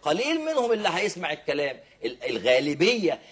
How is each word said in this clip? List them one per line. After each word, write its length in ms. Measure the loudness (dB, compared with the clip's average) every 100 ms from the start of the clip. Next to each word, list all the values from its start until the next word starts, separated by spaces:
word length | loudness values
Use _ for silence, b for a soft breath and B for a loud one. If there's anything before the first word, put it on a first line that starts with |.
قليل 400 | -2 0 0 -2
منهم 300 | -2 0 0
اللي 180 | 0 0
هيسمع 420 | 0 -2 -4 -6
الكلام. 460 | -4 -4 -2 -2 -6 b b -8
ال-، 180 | -6 -6
الغالبية، 880 | -2 4 4 2 2 2 2 0 -2 B